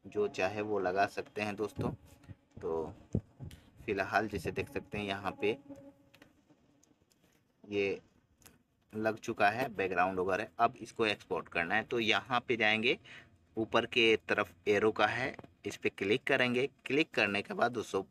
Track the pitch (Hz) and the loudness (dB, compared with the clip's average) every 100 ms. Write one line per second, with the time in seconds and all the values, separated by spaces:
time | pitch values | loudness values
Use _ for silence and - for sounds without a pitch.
0 | 101 104 101 - 95 107 107 101 92 95 | -6 -2 -2 0 -2 -2 -2 -2 0 2
1 | 101 - - - 107 101 104 - - - | 0 -2 -8 -6 -6 -4 -6 -4 -6 -6
2 | - - - - _ - 90 80 78 - | -18 -20 -20 -20 _ -10 -6 -4 -6 -12
3 | - - - _ - - - - - 98 | -4 -4 -4 _ -16 -16 -20 -12 -4 -2
4 | 95 104 107 98 95 92 95 98 - 104 | 2 2 2 -4 -4 -4 -6 -8 -6 -6
5 | 101 98 98 - 202 240 - 277 - _ | -4 -4 -6 0 0 0 -8 -18 -20 _
6 | _ - - _ _ _ _ _ _ _ | _ -20 -20 _ _ _ _ _ _ _
7 | _ _ _ _ _ _ 104 101 98 - | _ _ _ _ _ _ -6 -2 0 -2
8 | _ _ _ _ - _ _ _ _ 110 | _ _ _ _ -20 _ _ _ _ -2
9 | 110 110 - 113 101 113 135 98 95 90 | -2 -2 -8 2 2 4 -4 -2 0 2
10 | 92 92 92 92 113 - 117 120 110 - | 2 2 0 0 -2 0 0 0 -14 0
11 | 110 101 - 85 76 87 85 107 110 123 | 0 0 -4 -6 -4 -2 0 0 0 0
12 | 107 101 - 120 - 113 107 110 117 170 | 2 0 2 -2 0 2 2 2 0 -2
13 | - - - _ _ - 110 117 117 127 | -6 -20 -20 _ _ -6 0 0 2 4
14 | 113 107 - 104 104 - - 101 110 107 | 4 4 2 -2 -2 -4 2 4 4 4
15 | 107 117 135 - - _ - - 104 - | 2 2 -4 -6 -20 _ -10 -4 -4 -2
16 | 98 123 - 135 123 120 139 _ - 135 | 0 0 2 2 2 2 -2 _ -2 0
17 | 160 - 104 101 - 190 120 120 92 98 | 0 2 2 0 -4 0 0 0 -2 -4
18 | 98 | -4